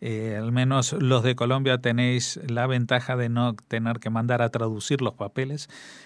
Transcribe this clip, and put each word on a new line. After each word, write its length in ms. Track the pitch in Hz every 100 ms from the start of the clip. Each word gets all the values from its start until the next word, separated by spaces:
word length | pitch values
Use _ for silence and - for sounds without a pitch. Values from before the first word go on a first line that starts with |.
Eh, 360 | 120 110 110 107
al 120 | 113
menos 400 | 123 127 135 123
los 320 | 185 131 127
de 100 | 123
Colombia 440 | 123 120 131 135 127
tenéis 600 | 123 117 123 123 - - 143
la 200 | 117 127
ventaja 480 | 127 113 123 123 127
de 120 | 120
no 280 | 117 120 110 -
tener 320 | 117 113 113
que 120 | 110
mandar 320 | 113 120 123
a 80 | 117
traducir 520 | 117 113 107 - 139
los 120 | 117
papeles. 540 | - 101 - 135 147 - - - -